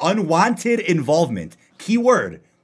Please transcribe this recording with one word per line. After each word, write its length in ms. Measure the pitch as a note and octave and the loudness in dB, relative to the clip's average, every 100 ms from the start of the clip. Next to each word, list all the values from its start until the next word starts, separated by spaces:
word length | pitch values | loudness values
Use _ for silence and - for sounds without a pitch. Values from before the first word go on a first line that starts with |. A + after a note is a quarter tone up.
unwanted 800 | D#3+ G#3+ D#3+ E3 A3 A#3+ A#3+ A#3 | -2 0 0 2 2 0 -2 0
involvement." 760 | F3 E3+ C3 D#3+ D3+ G2+ D#2+ - _ - | 0 -2 2 0 0 -4 -10 -16 _ -12
Keyword, 640 | - A#3 A#3+ G#3+ F#2+ - _ _ | -2 0 2 2 0 -10 _ _